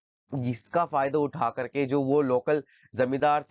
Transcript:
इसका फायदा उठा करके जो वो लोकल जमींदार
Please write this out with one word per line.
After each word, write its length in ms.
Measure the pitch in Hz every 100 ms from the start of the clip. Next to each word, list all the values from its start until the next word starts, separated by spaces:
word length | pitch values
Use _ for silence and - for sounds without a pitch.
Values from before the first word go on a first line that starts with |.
| _ _ _ 139
इसका 420 | 123 120 - 170 165
फायदा 340 | 147 139 151
उठा 300 | 143 139 120
करके 360 | 131 120 139 131
जो 160 | 143
वो 200 | 135 147
लोकल 420 | 135 123 156 151 - _ _ 107
जमींदार 500 | 127 135 147 147 -